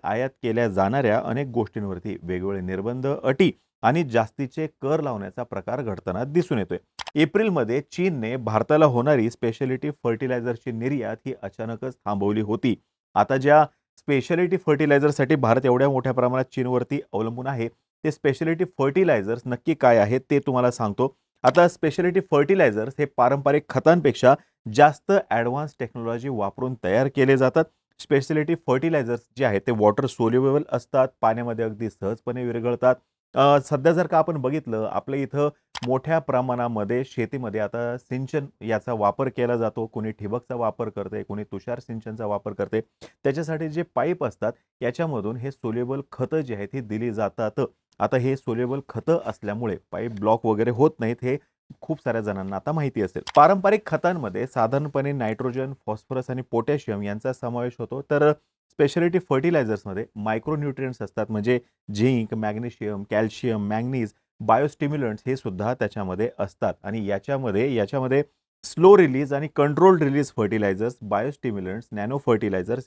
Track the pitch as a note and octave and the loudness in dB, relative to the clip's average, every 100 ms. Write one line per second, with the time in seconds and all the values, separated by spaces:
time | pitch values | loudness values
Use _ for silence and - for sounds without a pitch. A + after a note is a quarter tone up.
0 | - A2 C3 - B2 A2+ A#2 F#2+ F#2+ C3+ | -4 -2 -4 -4 -2 0 0 2 2 2
1 | B2 A2 - A#2+ C#3 A#2 G#2+ A2+ G2+ F2+ | 2 2 0 -4 -4 -4 -4 -6 -8 -8
2 | G#2+ F2+ E2+ F2+ F#2+ G2 F2+ F#2+ G#2 B2+ | -8 -10 -6 -6 -4 -6 -4 -4 -6 -4
3 | C3+ D3 C3 C#3 F3+ - _ _ A2+ D#3 | -4 -2 -2 2 2 0 _ _ 0 0
4 | D3+ A2+ A2 - C3+ - D#3 - C3+ D#3 | 2 0 0 -4 -8 -6 -8 -6 -2 -2
5 | C#3+ A2 G2 B2 A#2+ G2 G2+ B2+ A#2+ F#2+ | -2 -6 -8 -10 -10 -8 -6 -6 -4 -6
6 | - F#2 C3 D#3 - A2+ F#2 F2 - - | -6 -4 -2 -2 0 -2 -2 -6 -10 -16
7 | - D3 D#3 - A3 E3+ A2 B2+ - - | -6 0 2 2 0 0 0 -2 -4 -4
8 | F#3 D3 A2 B2+ A2 G#2+ - D3+ D#3 B2 | -2 -2 -4 -4 -2 0 2 4 6 4
9 | C3 C#3 A2+ - A#2 A2 C3 C3 D3 C#3+ | 2 2 2 0 -4 -2 -4 -4 -6 -4
10 | A#2+ A2+ C3 B2 A#2+ A#2 - A2+ B2 C#3+ | -4 -2 -2 -4 -4 -6 -6 -6 -4 -2
11 | G#2 A2 C3+ B2+ G2 - A2+ A2+ B2+ - | -4 -8 -10 -10 -12 -10 -10 -8 -10 -8
12 | G2+ G2+ G2+ G#2+ G#2 A2 B2+ G#2 _ _ | -6 -2 0 0 -2 -2 0 -2 _ _
13 | _ G2 G#2 C3+ C#3 D3 D3+ _ _ _ | _ -2 0 2 6 6 4 _ _ _
14 | - C#3 - E3+ F3+ F#3 - C#3+ D3+ C#3+ | -2 0 0 0 2 0 2 2 4 4
15 | D3 C#3+ C3 D#3 A#2 A#2+ C3+ B2 C#3 C3+ | 4 2 2 4 4 4 4 4 4 2
16 | C3 B2+ B2 B2+ B2+ - B2 B2 B2 C#3 | 0 0 2 0 -2 -4 -2 0 -2 -4
17 | - G2+ A2 A#2 C3 C3 A#2 - _ _ | -4 -4 -4 -6 -6 -4 -6 -8 _ _
18 | D#3 D3 C#3+ C3 E3 E3 F3+ - C#3 C#3+ | -4 -2 -2 0 -2 -2 -4 -2 0 2
19 | F3+ A#2+ G2+ A#2+ B2+ A#2+ - D#3 B2+ A#2 | 4 2 0 -4 -6 -4 -4 2 6 6
20 | G#2 B2+ - C#3+ C#3+ B2+ B2 - A2 G2 | 4 0 0 0 0 0 0 0 -4 -2
21 | C3+ - _ _ C3 E3+ F3 - D#3+ C#3+ | -4 -4 _ _ 4 6 4 4 -2 0
22 | F3+ F3+ F#3+ D3+ D3 F#3+ C#3+ G#2 A2+ C3+ | 0 0 2 2 4 4 4 2 -4 -4
23 | C#3+ - B2 C#3+ C#3 D3 - C3 D#3 F3 | -4 2 2 2 2 0 0 2 4 6
24 | D3 - B2+ C#3+ _ _ A2+ G#2+ D3 C#3+ | 4 4 6 4 _ _ -4 4 4 4
25 | - G3 - A2 A#2 C3+ D3+ - A#2+ B2 | 0 0 2 0 0 -4 -6 -8 -10 -8
26 | A#2 A#2 C3+ A#2+ G2 - B2+ B2 F2+ G#2+ | -6 -6 -6 -4 -4 -4 -6 -4 0 2
27 | C3 C#3 C3 C3+ C3 D#3+ D#3+ _ _ - | 2 2 4 4 4 2 0 _ _ -20
28 | - C#3 C3+ D3+ D3+ E3 - C3 E3 D#3 | 0 0 2 -2 0 -2 0 0 2 0
29 | A#2+ A#2+ - - C3 G2+ - A2 G#2 G#2 | 0 -4 -6 -2 0 0 0 4 4 4
30 | C3+ - A2+ B2 C3+ C#3+ - B2 - C#3 | 0 0 2 4 2 2 0 -4 -2 0
31 | A2 - A2+ A2+ A#2+ A2+ A2+ G2 A2+ - | 0 0 0 0 -2 -4 -4 -4 -8 -6
32 | G2 A2+ - B2 B2 B2 A#2 A#2+ B2+ B2+ | -6 -4 -6 -6 -4 -2 -2 2 2 2
33 | _ _ _ B2+ C#3 C#3+ - D3 D3 E3+ | _ _ _ 2 6 4 2 0 2 2
34 | F3 E3 D#3+ D#3 B2+ D3+ B2 A2 G#2+ G2+ | 2 2 0 -2 -2 -4 -4 -4 -2 -4
35 | - C#3 C#3 C#3+ D3 - _ - B2 C3 | -4 -4 -4 -2 -2 -4 _ -10 -2 -2
36 | D#3 E3 - B2+ B2+ B2 A#2+ A2 G#2 B2 | 0 -2 0 0 0 -2 -2 -2 -2 -2
37 | C3 - A2 C#3 A#2+ G#2+ G#2 A#2 A#2+ B2 | -2 -4 -6 -6 -6 -4 -4 -4 -6 -6
38 | - B2+ C3 D#3 C3+ _ G#2+ G#2+ - A2+ | -8 -8 -4 -6 -6 _ -4 -4 -4 0
39 | G2+ G2 C3 B2 A#2+ A#2+ A2+ A#2 A2+ - | 0 0 -4 -2 -2 0 -2 -4 -8 -6
40 | G#2+ G#2 G#2 A#2+ - B2 A2+ - A2+ G2+ | -8 -8 -8 -8 -8 -4 -4 -4 -6 -8
41 | F#2+ G#2+ - G#2 G#2 G2 - A#2+ - A2+ | -8 -8 -8 -10 -10 -12 -10 -10 -10 -12
42 | A2+ A2 G#2+ G2+ - G2+ G2 A2 A3 _ | -12 -8 -6 -4 -6 -6 -4 -4 -4 _
43 | - _ C#3 C#3 D#3+ D#3+ D#3+ D3+ E3+ - | -20 _ -4 -2 -4 -6 -4 -6 -4 -2
44 | D3 F3+ C3 - G#2+ - _ _ A#2+ B2+ | -2 -2 -4 -4 -6 -6 _ _ -6 -2
45 | E3 B2+ G2+ A#2+ C3 - A2+ A#2 B2 C#3 | -4 -4 -4 -6 -8 -8 -4 -4 -4 -6
46 | C#3 - B2+ D#3+ C3+ G#2 G2+ C3+ A2 G#2+ | -8 -6 -4 -2 -4 -6 -8 -8 -6 -4
47 | A#2+ G#2+ G2+ - A2 - B2+ - _ - | -4 -2 -4 -2 -4 -2 -4 -6 _ -4
48 | G#2+ C3 B2+ C3+ - A#2 B2 C#3 - A2+ | 0 0 0 -2 -4 -4 -2 -4 -8 -6
49 | C3 E3 A2+ - G#2 G#2 A#2 E2+ - - | 0 0 -2 -8 -8 -6 -4 -6 -8 -8
50 | A#2 G#2 G#2 C#3 A2+ G#2+ A2+ A2+ D3+ - | -8 -2 2 2 2 2 2 4 2 2
51 | A2+ A#2+ B2 C#3 - _ - - - D#3 | -4 -2 -4 -4 -8 _ -20 -14 -8 -6
52 | C3 A2+ G#2+ G2 F#2+ F#2+ C#3+ D#3+ C#3+ A2+ | -2 -2 -2 -4 -6 -6 -4 -4 -2 -2
53 | F#2+ - - - D3+ G3 G3 G#3+ - - | -4 -4 2 6 6 6 2 0 0 -2
54 | F3 F3+ A2+ F#2 B2+ B2+ A2+ C#3 D3+ C#3 | -2 -2 -4 -4 -4 0 0 0 -2 -4
55 | C#3 C#3+ A2 G#2+ B2 B2 C3 C3+ - G#2+ | -4 -2 -4 -4 -4 -4 -6 -8 -10 -10
56 | - B2+ B2+ B2+ B2+ A#2 A#2 C#3+ - G#2 | -6 -8 -6 -8 -4 -2 -2 -2 -4 -6
57 | G2+ G#2 C3 B2+ A#2+ A#2+ B2 - A2+ C3 | -6 -6 -6 -6 -6 -6 -6 -8 -10 -10
58 | - D3 D3 D3 _ _ _ - C#3+ F3+ | -2 2 4 2 _ _ _ 0 0 2
59 | F3 F3 - C3+ E3+ E3 A2+ G#2 G#2 F#2+ | 0 0 0 0 2 2 0 -2 -6 -8
60 | A2+ G#2+ G#2+ A2 D3 D3+ D3 C3 C3 - | -8 -6 -4 -4 -4 -4 -4 -6 -8 -8
61 | G2+ - G#2+ G#2+ G#2+ B2 - _ - G#2 | -8 -6 -4 -2 0 0 -2 _ -10 0
62 | B2 B2+ G#2+ A2 G#2+ G#2+ A#2+ - G#2+ G2+ | 2 2 0 -4 -4 -4 -8 -8 -8 -8
63 | G2+ G#2+ A2 - B2 A2 G2+ A2 B2 C3+ | -2 0 0 -2 -4 -2 -2 -2 -2 -4
64 | A2 - _ - A2 A2+ D3 - C#3+ D3+ | -4 -8 _ -6 2 2 2 -2 -4 -2
65 | B2 G#2+ B2+ C3+ A#2 F#2 G#2+ B2+ G#2+ A2 | -4 -4 -6 -6 -6 -4 -4 -2 -4 -4
66 | F#2+ F#2 A#2 - G2+ - G#2+ F2 F#2+ A2 | -6 -4 -4 -4 -8 -4 -4 -4 -8 -6
67 | G2+ G2 - C#3 B2+ G2 C3+ A#2+ G2+ C#3 | -4 -6 -4 -4 -2 -2 0 0 -2 -2
68 | B2+ C3+ D3 _ _ _ - - F#3 G#3 | 0 0 -2 _ _ _ -12 6 8 10
69 | E3 C3 C#3+ C#3 D3+ - D3 D3 F#3+ F3+ | 8 2 -2 -4 -2 2 2 6 6 6
70 | D3 C#3 C3+ - G#2 A2 G2+ F#2+ A2+ B2+ | 4 0 -2 -2 0 0 0 0 -4 -6
71 | G#2+ G2+ B2+ C#3+ B2 G2+ F#2 G#2 - G#2 | -4 -2 -2 -4 -6 -6 -6 -8 -10 -8
72 | G#2+ C#3 B2+ A2 G#2 F#2+ F2+ B2 | -6 -4 0 0 2 -2 -2 -6